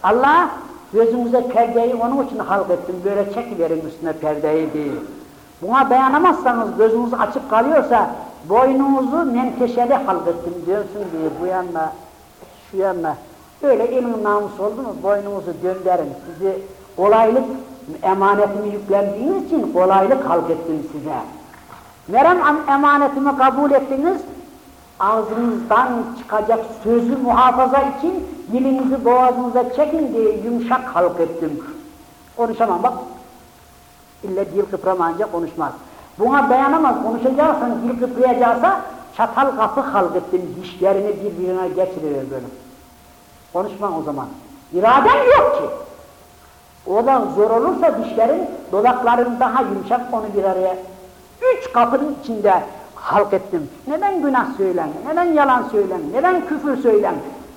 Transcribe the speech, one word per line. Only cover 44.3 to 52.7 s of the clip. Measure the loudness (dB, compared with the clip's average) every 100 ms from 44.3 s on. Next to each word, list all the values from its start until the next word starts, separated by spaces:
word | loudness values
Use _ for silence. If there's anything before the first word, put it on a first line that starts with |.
| -14 -20 -20 -6
İraden | 2 4 6 6 4
yok | 6 6 6 0
ki. | -4 -8 -14 -20 -20 -20 -20 -20 -20 -20 -20 -18 -2
O | 0 4
da | 2 2 2
zor | 2
olursa | 4 2 2 2 0
dişlerin, | -4 2 2 2 -2 -8 -4
dudakların | 2 2 2 2 2 0 0
daha | 0 0
yumuşak, | -2 -4 -2 -4 -2
onu | -6 -2 -2
bir |
araya. | 0 0 -2 -2 -10 -18 -20 -20 -20 -2
Üç | 0 0 0
kapının | 2 2 2 -2 -6
içinde | -8 0 2 2 0